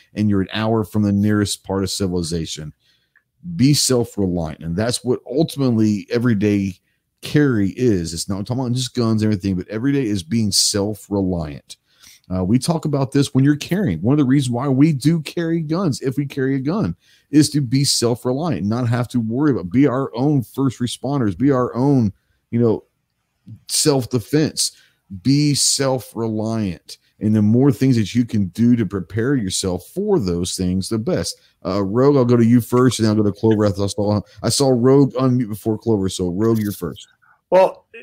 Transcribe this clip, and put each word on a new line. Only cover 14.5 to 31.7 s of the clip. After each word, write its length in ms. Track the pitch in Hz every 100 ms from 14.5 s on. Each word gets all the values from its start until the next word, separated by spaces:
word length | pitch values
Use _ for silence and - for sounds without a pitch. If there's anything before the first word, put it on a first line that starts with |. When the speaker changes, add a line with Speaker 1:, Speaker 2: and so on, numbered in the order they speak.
Speaker 1:
why 160 | 120 147
we 240 | 131 156
do 260 | 139 147 170
carry 380 | 147 - 165 170
guns, 380 | 151 165 190 113
if 160 | 131 -
we 100 | 143
carry 300 | - 135 139
a 40 |
gun, 360 | 131 214 107 85 _ _ -
is 200 | 147 143
to 100 | 151
be 220 | 123 135
self-reliant, 840 | 139 - 117 120 123 131 170 95 98
not 220 | 117 120
have 200 | 120 120
to 100 | 123
worry 320 | 110 120 151
about, 180 | 110 87
be 160 | 117 143
our 300 | 123 135 113
own 280 | 143 147
first 360 | 107 - 135 -
responders, 580 | 123 - 123 143 110 85
be 140 | 135
our 240 | 131 123 117
own, 380 | 139 139 107 - _ _ -
you 80 | 117
know, 240 | 120 98 - _ _ _ _ _ - 110 -
self-defense, 1040 | - 156 139 110 123 - 151 151 - - - _ _ _ 95
be 320 | 131 143 147 135
self-reliant. 1400 | - - 135 131 - 104 113 107 110 113 101 80 _ - _ -
And 160 | 107 107
the 60 |
more 300 | 104 117 143
things 260 | - 135 117
that 160 | 101 120
you 80 | 117
can 220 | 110 95
do 260 | - 120 120
to 100 | 98
prepare 500 | 98 87 104 117 143
yourself 520 | 95 - 95 90 -
for 320 | - 208 190
those 360 | 95 87 90 -
things, 320 | 90 92 92
the 120 | 110
best. 360 | 131 147 85 - _ _
Uh, 180 | -